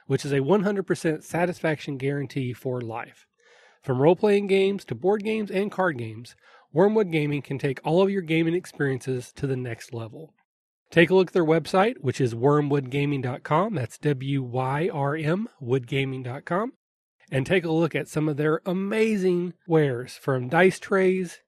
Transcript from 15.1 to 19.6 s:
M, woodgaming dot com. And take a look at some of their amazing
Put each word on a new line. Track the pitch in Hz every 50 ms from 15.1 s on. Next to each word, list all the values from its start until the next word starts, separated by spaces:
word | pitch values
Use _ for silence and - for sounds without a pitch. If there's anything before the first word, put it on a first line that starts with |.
| 147
M, | 160 156 147 170 196 220 233 - -
woodgaming | 139 117 131 135 123 120 143 135 135 135 131 131 127
dot | 123 123 143 -
com. | - 170 185 220 262 - _ _ _ _ _ _ _ _ _ _ _
And | - 135 135 -
take | 180 190 160
a | 170
look | 160 160 170 151 -
at | 147 - -
some | - 160 151 156
of | 151 135
their | 147 156 156 165 -
amazing | 196 175 190 196 196 214 220 220 226 220 202 185 185 175 175 175 180 165 _